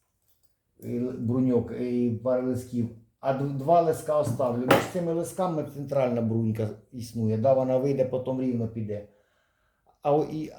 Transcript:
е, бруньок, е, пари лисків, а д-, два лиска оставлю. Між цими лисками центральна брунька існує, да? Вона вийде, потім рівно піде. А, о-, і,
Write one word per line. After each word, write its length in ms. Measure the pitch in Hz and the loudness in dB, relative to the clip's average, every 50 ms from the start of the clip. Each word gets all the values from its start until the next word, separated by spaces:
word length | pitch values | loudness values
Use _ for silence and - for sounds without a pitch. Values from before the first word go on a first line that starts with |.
| _ _ _ _ _ _ _ _ _ _ _ _ _ _ _ - - | _ _ _ _ _ _ _ _ _ _ _ _ _ _ _ -14 -8
е, 160 | 113 120 120 | -6 -4 -4
бруньок, 720 | 123 127 127 127 123 110 123 131 131 127 123 117 113 - | -4 -4 -4 -4 -2 0 2 2 4 4 4 2 2 0
е, 400 | - 120 123 123 123 123 123 120 110 110 - | -4 -4 -4 -2 0 2 2 0 0 0 0
пари 240 | 127 127 127 127 | 0 0 2 2
лисків, 420 | 127 123 110 - - 123 120 110 - - - - _ _ _ | 0 -2 -2 -4 -4 -2 -2 -2 -2 -6 -12 -20 _ _ _
а 140 | - 135 135 | -2 -2 0
д-, 120 | 131 139 | 0 -2
два 360 | 143 139 131 135 151 170 175 | -2 -4 -2 2 4 6 6
лиска 380 | 165 160 151 - - - 151 151 | 6 4 0 0 -2 0 0 0
оставлю. 460 | 143 113 117 127 135 123 120 120 127 | 0 0 0 0 0 0 0 0 2
Між 200 | 127 - - - - - | 4 4 4 2 0 -4
цими 200 | 180 170 165 165 | -4 -2 -2 -2
лисками 520 | 170 170 - - - 185 175 160 156 139 139 - | -2 -4 -4 -2 -2 -2 0 0 -2 -4 -6 -8
центральна 480 | 143 143 139 139 139 127 123 120 117 | -10 -6 -2 0 2 2 2 2 0
брунька 480 | 113 110 110 113 113 110 104 110 110 104 - - - _ | 0 0 0 0 0 0 0 0 -2 -4 -6 -10 -16 _
існує, 460 | - 123 110 - 107 117 113 107 110 | -14 -12 -12 -8 -4 -2 0 0 2
да? 160 | 110 117 135 131 | 4 4 4 4
Вона 240 | 131 131 127 131 | 4 4 2 2
вийде, 280 | 127 131 143 135 127 127 | 2 2 2 2 2 0
потім 360 | - 135 127 - 135 131 131 | 0 -2 -2 -4 -4 -4 -2
рівно 260 | 131 127 120 117 113 | -2 -2 0 -2 -2
піде. 400 | 110 - 117 107 104 104 104 - - _ _ _ _ _ _ _ _ _ _ _ _ _ _ _ _ _ _ | -4 -4 -6 -6 -6 -6 -8 -10 -12 _ _ _ _ _ _ _ _ _ _ _ _ _ _ _ _ _ _
А, 140 | - 147 143 | 0 2 2
о-, 120 | 151 156 147 | 2 2 0
і, 200 | 151 156 156 - - | -4 -6 -8 -8 -8